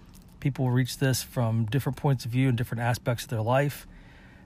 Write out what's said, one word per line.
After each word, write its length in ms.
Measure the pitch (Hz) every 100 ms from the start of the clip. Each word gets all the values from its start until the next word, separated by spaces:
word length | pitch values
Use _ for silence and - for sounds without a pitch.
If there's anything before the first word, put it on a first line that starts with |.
| - - - -
People 280 | 147 131 127
reach 280 | 123 127 -
this 260 | 135 123
from 420 | - - 113 113 110
different 320 | 135 - -
points 280 | 147 131 120
of 60 |
view 180 | 127 135
and 80 | 120
different 240 | 123 117
aspects 420 | 120 120 - 117
of 60 | -
their 120 | 113
life. 460 | 110 135 143 - - - - - - -